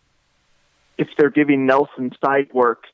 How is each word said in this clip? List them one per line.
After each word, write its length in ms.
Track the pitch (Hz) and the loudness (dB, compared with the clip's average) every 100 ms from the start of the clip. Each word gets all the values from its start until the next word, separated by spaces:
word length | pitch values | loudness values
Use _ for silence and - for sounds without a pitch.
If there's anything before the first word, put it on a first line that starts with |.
| _ _ _ _ _ _ _ _ _ - | _ _ _ _ _ _ _ _ _ -8
if 120 | 147 - | -6 0
they're 100 | 143 | 0
giving 380 | 147 147 139 131 | 2 0 0 2
Nelson 460 | 135 139 - 127 - | 0 0 -6 -10 -6
side 260 | 143 135 139 | -2 -2 -2
work 300 | 127 120 - - | -2 -2 -2 -12